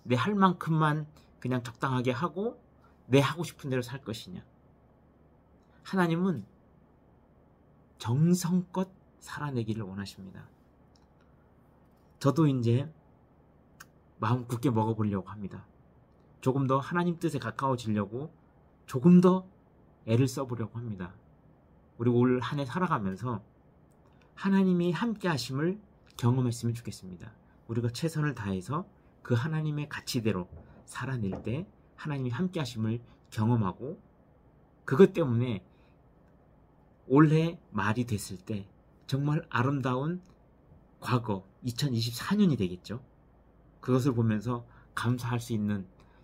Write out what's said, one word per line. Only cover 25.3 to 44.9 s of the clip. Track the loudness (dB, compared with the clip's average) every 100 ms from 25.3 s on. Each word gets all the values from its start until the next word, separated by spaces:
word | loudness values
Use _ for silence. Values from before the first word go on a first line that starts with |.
| -2 -2 -2 -2 -2 -10 _ -20 -2
경험했으면 | 0 2 0 -2 -4 -4
좋겠습니다. | -8 -14 -14 -16 -18 -20 _ _ -6
우리가 | -4 -2
최선을 | -2 -4 -2 -2 -2
다해서 | -4 -4 -4 -6 -8 -16 _ _
그 | -2
하나님의 | 0 0 -2 -2 -4 -6
가치대로 | -10 -6 -4 -2 -2 -6 -12 -20 -20 -18
살아낼 | -12 -8 -6 -4 -6
때 | -6 -6 -8 -14 _ -14
하나님이 | -8 -6 -4
함께 | -4 -4 -4
하심을 | -6 -4 -4 -4 -8 -20 _
경험하고, | -2 2 2 0 -4 -10 -12 -16 _ _ _ _ _ _ _
그것 | 0 8 8
때문에 | 6 0 0 0 -4 -8 -20 -20 _ _ _ _ _ _ _ _ _ _ _ 4
올해 | 8 8 6 2 -4 -8
말이 | -4 -2 -2 -2
됐을 | -4 -6 -12
때 | -8 -8 -10 -18 _ _ -6
정말 | -4 -2 -2 -2
아름다운 | 0 0 0 -2 -2 -4 -6 -10 -20 _ _ -20 -20 -20 _
과거, | -2 0 0 -6 -8 _
이천이십사 | -8 -4 -2 0 -2 -4 -2 2
년이 | 4 2
되겠죠. | -2 -4 -10 -12 -14 _ _ _ _ _ -20 -10
그것을 | 0 2 4
보면서 | 2 2 0 -2 -6 -8 -20 -16